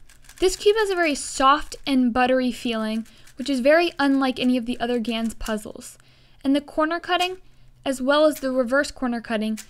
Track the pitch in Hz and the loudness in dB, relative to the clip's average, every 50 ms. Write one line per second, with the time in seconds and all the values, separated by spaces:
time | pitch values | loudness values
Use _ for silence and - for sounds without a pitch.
0 | - - - - - - - - - 381 - - - 415 415 453 427 392 381 349 | -20 -20 -20 -20 -20 -20 -4 -2 0 0 0 2 2 2 4 4 2 0 0 0
1 | 339 311 277 - - - - - 269 269 285 302 - - - - - 294 277 254 | 0 0 0 -2 -6 -6 -4 0 2 2 2 2 0 -6 -12 -10 -4 0 2 2
2 | 254 240 220 254 254 247 254 262 254 247 240 - - 247 226 220 220 220 220 226 | 2 2 2 2 2 2 2 2 0 -2 -4 -4 -4 -4 -4 -2 -4 -4 -4 -6
3 | 220 - - - - - - - 254 277 277 254 233 277 302 330 349 339 - - | -6 -10 -14 -20 -20 -18 -14 -8 -4 -2 -2 2 4 4 6 6 4 2 0 0
4 | 277 277 269 269 269 254 254 - 254 247 254 254 226 240 240 - 233 233 247 240 | 2 2 2 2 2 0 -2 0 0 0 0 0 -2 -4 -6 -4 -4 -2 -2 -2
5 | 220 240 226 226 226 226 214 - - - 220 208 214 - - - - - - - | -2 -2 -4 -2 -4 -4 -6 -6 -6 -6 -6 -6 -6 -10 -14 -16 -18 -20 -20 -20
6 | _ _ _ _ _ _ _ - - 269 277 285 285 - - 311 311 320 339 339 | _ _ _ _ _ _ _ -6 -2 0 0 0 -2 -2 -2 0 0 0 0 -4
7 | - 339 359 349 359 359 370 370 - - - - - - - - - 277 269 262 | -2 -2 0 0 0 -2 -4 -8 -14 -20 -20 -20 -20 -20 -20 -8 -6 -6 -4 0
8 | 247 262 285 302 311 311 302 - 262 262 254 262 254 226 262 277 294 - - - | 2 2 4 6 6 4 4 0 -4 -2 0 0 0 2 2 0 0 0 -4 -6
9 | 269 240 240 233 220 - 233 214 214 220 220 214 - - | -4 -4 -4 -4 -4 -4 -4 -4 -2 -4 -4 -6 -10 -16